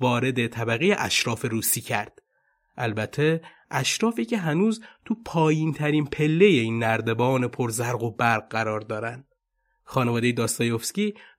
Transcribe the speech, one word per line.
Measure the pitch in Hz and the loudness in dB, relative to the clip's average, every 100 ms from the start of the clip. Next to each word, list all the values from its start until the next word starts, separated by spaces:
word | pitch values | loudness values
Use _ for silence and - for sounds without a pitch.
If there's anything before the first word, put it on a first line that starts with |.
وارد | 123 120 131 123 117 | 0 2 0 0 -2
طبقهٔ | 117 113 117 180 202 | -2 -2 0 2 0
اشراف | 101 - - 113 | 0 0 -2 -2
روسی | 123 113 - 123 | -2 -2 -2 -2
کرد. | - 113 107 - _ _ _ _ _ - | -2 -4 -4 -12 _ _ _ _ _ -6
البته | 120 107 - - 151 165 165 - - | -4 -2 -4 0 0 0 -4 -20 -8
اشرافی | 131 135 - 226 233 | -4 -2 0 0 0
که | 233 226 | -2 -2
هنوز | 165 151 214 220 - - | 0 2 2 0 -8 -12
تو | - 226 | -6 -6
پایین | - 165 156 156 156 | -2 2 4 4 0
ترین | 147 147 151 143 | 0 0 0 0
پلهٔ | - 151 160 208 | 0 2 4 6
این | 147 113 117 | 6 2 0
نردبان | 113 110 113 113 123 131 123 | 2 0 0 2 2 2 0
پرزرق | - 120 110 120 120 | -2 -2 -2 -2 -2
و | 120 | -4
برق | 104 120 110 - | 0 2 0 -2
قرار | 110 110 107 | -4 -2 -4
دارن. | 107 107 113 123 - _ _ _ _ _ | -4 -6 -6 -10 -16 _ _ _ _ _
خانوادهٔ | - 135 120 120 120 | -4 0 0 2 2
داستایوفسکی | 120 113 - 117 117 - - 208 202 - | 2 -2 0 0 -2 -4 -2 -2 -4 -14